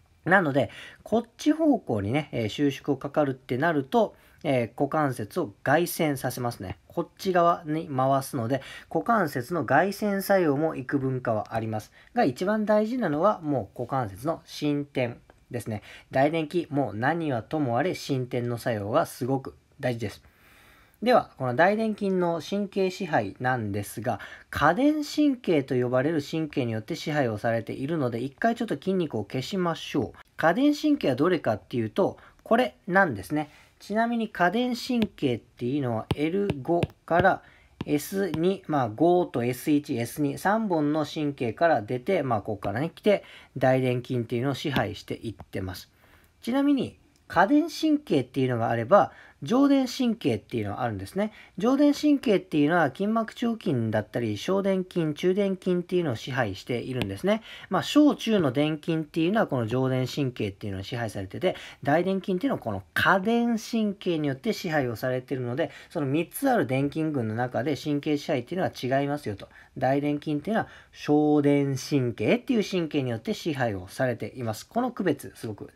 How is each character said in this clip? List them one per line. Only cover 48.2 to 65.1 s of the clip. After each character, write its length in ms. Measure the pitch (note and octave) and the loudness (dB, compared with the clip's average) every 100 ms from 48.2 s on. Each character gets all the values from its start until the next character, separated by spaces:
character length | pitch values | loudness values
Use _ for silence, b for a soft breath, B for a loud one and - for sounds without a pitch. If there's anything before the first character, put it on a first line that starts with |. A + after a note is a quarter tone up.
っ 20 | A#2+ | 0
て 140 | - | -2
い 60 | C3 | 0
う 20 | |
の 80 | A#2+ | 0
が 120 | A#2 | 0
あ 60 | A#2 | 0
れ 80 | |
ば、 280 | A#2 G3 C#3+ B B B | 4 6 6 B B B
上 240 | C#3+ A#3 C#4+ | -2 2 4
臀 180 | C#4 B3+ | 4 0
神 300 | - B3 A3 | -2 -2 0
経 220 | D3 A2 | 0 -2
っ 20 | |
て 180 | - B2 | -4 -6
い 60 | |
う 20 | G2+ | -4
の 60 | |
は 100 | G2+ | -4
あ 60 | B2 | -4
る 60 | |
ん 40 | G#2 | -4
で 80 | G2 | -6
す 100 | F#3 | -4
ね。 160 | G#3 B B - | -4 B B -2
上 180 | G#3+ C#4 | 2 4
臀 160 | D4 | 4
神 240 | C#4+ D4+ C#4+ | 4 2 2
経 200 | - F#3+ | 4 2
っ 20 | |
て 180 | - D3+ | 2 2
い 80 | D3 | 4
う 40 | |
の 60 | F3 | 4
は 120 | D3+ | 2
筋 160 | - G3 | 0 -2
膜 280 | A3+ A3 - | -2 -2 -2
張 200 | A#3 A3 | -2 -2
筋 300 | - C3 A2+ | -2 0 0
だ 80 | G#2+ | 0
っ 100 | G#2+ | -2
た 100 | C3 | -4
り、 160 | A#2 G#2 | -2 -4
小 260 | - F#3+ | -2 0
臀 200 | G3 F#3+ F#3 | 2 0 -2
筋、 240 | F#3 D#3+ | -2 -2
中 220 | D3 F3+ F#3 | 0 0 2
臀 220 | G3+ F#3 | 0 0
筋 140 | - F3+ | 0 -2
っ 40 | |
て 120 | F3 F3+ | 0 -2
い 60 | |
う 20 | E3+ | 0
の 80 | |
を 20 | A2 | -4
支 160 | - | -4
配 240 | B2+ A2+ F#2+ | -2 -2 -4
し 80 | |
て 160 | - B2 | -6 -6
い 120 | - | -4
る 120 | B2+ G#2+ | -4 -4
ん 20 | |
で 100 | G2 | -2
す 100 | F#3 | 0
ね。 160 | A3 B B B | 0 B B B
ま 100 | F#3 | -2
あ、 40 | |
小 320 | - D4 D4+ G#3+ | 2 6 6 4
中 240 | - G#3+ | 2 2
の 120 | D3+ | 4
臀 280 | A#2+ D3+ D#3 | 2 0 0
筋 140 | - D#3+ | -2 -2
っ 20 | |
て 180 | D#3 - | -2 0
い 80 | E3 | 0
う 40 | |
の 80 | A3 | 2
は 60 | G3 | 2
こ 100 | C3+ | 0
の 100 | A2 | 0
上 220 | B2+ C3 | 0 0
臀 180 | B2+ B2+ | 0 -2
神 240 | - C3+ | -2 -4
経 180 | B2 G#2+ | -2 -6
っ 20 | |
て 120 | F#2+ G#2+ | -4 -8
い 60 | |
う 20 | |
の 60 | F#2+ | -8
を 40 | |
支 120 | F#2+ A#2+ | -6 -6
配 160 | A2+ | -6
さ 100 | G#2 | -6
れ 60 | F#2+ | -8
て 120 | A#2 | -2
て、 160 | F3+ - B B | -2 -2 B B
大 200 | - D3+ | 2 2
臀 160 | F3+ F#3+ | 4 -2
筋 140 | F#3 | -2
っ 20 | F#3 | -2
て 100 | C#4 | 0
い 20 | |
う 20 | |
の 40 | F3+ | -2
は 40 | |
こ 120 | A#2 | -4
の 100 | F#2+ - - | -6 -4 0
下 240 | D3+ F#3 | 4 4
臀 380 | F#3+ A#3 A#3 A3+ | 2 0 2 -2
神 340 | - A3+ G#3+ | -2 -2 -2
経 240 | G3 - E3 | -2 -2 0
に 100 | D3 | 0
よ 60 | |
っ 40 | C3+ | -2
て 160 | A3+ | -4
支 160 | G3+ F3+ | -4 -2
配 180 | D#3 B2+ | 0 0
を 80 | A2+ | -2
さ 140 | |
れ 120 | C3 | -2